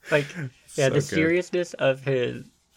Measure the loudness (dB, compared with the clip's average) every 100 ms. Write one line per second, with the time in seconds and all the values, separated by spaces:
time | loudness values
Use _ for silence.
0 | 0 0 0 -6 -10 -12 _ 0 2 2
1 | 0 0 2 2 0 -2 -4 0 0 0
2 | 0 0 0 -4 -14 _ _